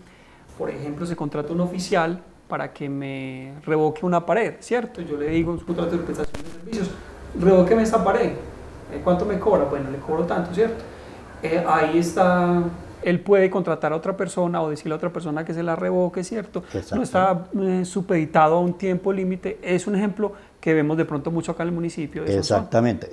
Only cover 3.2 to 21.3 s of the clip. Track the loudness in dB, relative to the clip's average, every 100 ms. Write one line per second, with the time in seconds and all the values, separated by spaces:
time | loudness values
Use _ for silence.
3.2 | -8 -10 -14 -12 0 2 2 2 0 0
4.2 | 2 2 2 -4 -2 -2 -2 -8 -6 -4
5.2 | 0 0 0 -2 -4 -2 0 -2 -2 -4
6.2 | -4 -4 -8 -12 -8 -4 -4 -6 -14 -16
7.2 | -12 2 6 8 8 6 4 2 2 2
8.2 | 0 -2 -10 -14 -16 -16 -12 -4 2 2
9.2 | 2 0 4 4 4 -2 -4 -6 -4 -2
10.2 | 0 -2 -2 0 0 0 -10 -16 -16 -16
11.2 | -16 -8 -2 0 2 2 4 2 2 4
12.2 | 4 6 4 4 2 -4 -14 -6 0 0
13.2 | 4 6 6 2 0 0 0 0 -2 -2
14.2 | -4 0 0 0 -2 -4 -4 -4 -4 -4
15.2 | -4 -6 -4 -4 -2 -2 0 2 0 -2
16.2 | -6 -6 -6 -10 -6 -8 -4 -4 0 2
17.2 | 2 2 -2 -2 0 0 0 -4 0 0
18.2 | 2 6 6 6 2 0 -2 0 0 0
19.2 | -2 -2 -6 -6 -2 -2 0 0 0 0
20.2 | -4 -4 -20 -6 2 4 4 2 0 0
21.2 | -2